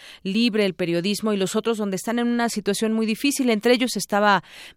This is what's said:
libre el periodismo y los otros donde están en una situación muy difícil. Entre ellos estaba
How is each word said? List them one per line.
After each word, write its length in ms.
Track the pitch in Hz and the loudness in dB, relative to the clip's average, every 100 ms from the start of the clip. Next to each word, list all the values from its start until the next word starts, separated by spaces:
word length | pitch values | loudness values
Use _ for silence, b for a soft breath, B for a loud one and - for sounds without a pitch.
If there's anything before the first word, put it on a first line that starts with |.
| B B | B B
libre 420 | 190 196 240 214 202 | -4 0 2 2 0
el 80 | |
periodismo 600 | 165 175 170 175 208 220 | 0 -2 0 0 -2 -2
y 40 | 208 | 0
los 200 | 190 220 | 0 -2
otros 200 | 214 220 | -2 -2
donde 200 | 208 185 | -2 -4
están 220 | - 233 | -4 -2
en 80 | 240 | 0
una 200 | 240 233 | 0 -2
situación 460 | 220 202 202 220 | -2 -2 -2 0
muy 120 | 220 220 | 0 0
difícil. 440 | 220 277 277 254 | 0 -2 0 0
Entre 240 | 220 226 | 2 2
ellos 240 | 240 240 214 | 2 2 -4
estaba 440 | - 202 208 196 B B B | -2 2 4 4 B B B